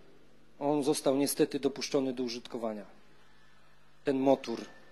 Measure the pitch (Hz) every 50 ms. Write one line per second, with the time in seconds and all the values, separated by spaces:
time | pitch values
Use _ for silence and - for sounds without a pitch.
0 | - - - - - - - - - - - - 143 143 151 147 131 156 151 -
1 | - 147 131 139 143 135 - - 156 - - 139 135 139 135 - 123 - - 143
2 | 131 135 123 127 127 120 117 123 - - - 120 117 110 107 104 95 - - -
3 | - - - - - - - - - - - - - - - - - - - -
4 | - 143 135 131 131 139 135 131 - 117 117 117 107 - - - - -